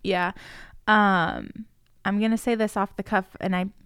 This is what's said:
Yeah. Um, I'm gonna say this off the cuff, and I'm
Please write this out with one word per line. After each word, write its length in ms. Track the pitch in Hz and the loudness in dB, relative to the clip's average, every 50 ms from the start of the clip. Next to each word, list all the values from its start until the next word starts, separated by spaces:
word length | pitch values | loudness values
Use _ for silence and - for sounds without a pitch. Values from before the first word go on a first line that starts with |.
| - | -4
Yeah. 300 | 185 185 180 175 185 - - - - - - - - - - - | -2 0 0 0 -2 -4 -8 -16 -20 -20 -20 -20 -20 -20 -6 0
Um, 760 | 214 214 214 208 196 190 175 160 165 - - - - - - 214 - _ _ _ _ _ _ - | 4 4 6 6 6 4 4 2 0 -4 -6 -10 -12 -14 -16 -18 -18 _ _ _ _ _ _ -4
I'm 140 | 190 202 208 | -2 0 0
gonna 180 | 220 220 226 | 2 0 0
say 160 | 220 - 247 233 | 0 0 -2 0
this 200 | 220 214 208 - | 0 0 -2 0
off 200 | 208 196 - - | -2 -4 -4 -4
the 80 | - 190 | -10 -4
cuff, 320 | - 214 190 190 - - - | -2 0 0 0 -2 -8 -6
and 160 | - 190 185 | -2 -2 0
I'm 180 | 180 185 202 - - - | 0 -2 -4 -8 -14 -18